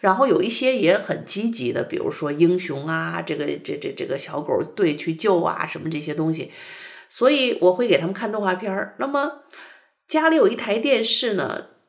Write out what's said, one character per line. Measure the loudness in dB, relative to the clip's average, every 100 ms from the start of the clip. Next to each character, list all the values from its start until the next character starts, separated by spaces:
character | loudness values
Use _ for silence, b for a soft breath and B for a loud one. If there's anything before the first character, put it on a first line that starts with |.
然 | 2 4
后 | 4
有 | 4
一 | 2
些 | 0 2 2
也 | 4 2
很 | 2 -6
积 | -6 -4 -4
极 | -2 -4
的， | -2
比 | -4
如 | -4 -4
说 | -4 -6
英 | 4 4 4
雄 | 0 -6 -4
啊， | -4 -4 -6
这 | -6 -6
个， | -4
这， | -6 -6 -8
这， | -8 -8
这 |
个 | -6 -6
小 | -6 -8
狗 | -2 -2
队 | -2 0 0 0
去 | -4
救 | -2 2 2
啊， | 2 -2
什 | -6 -6
么 | -6
这 | -6
些 | -6
东 | -4 -2
西。 | -2 -6 B B B B B B
所 | 2 4
以 | 4 2 4
我 | 4
会 | 4 4
给 | 2
他 | 2
们 |
看 | -4 -4
动 | -2
画 | -2 -2
片 | -2
儿。 | -4 -6 -6
那 | -4
么 | -2 -4 -6 _ B B B B _ _
家 | 2 4
里 | 6
有 | 4
一 |
台 | 2 -2 0
电 | 2 2
视 | 2 0 0
呢， | 0 -2 -6 -10 _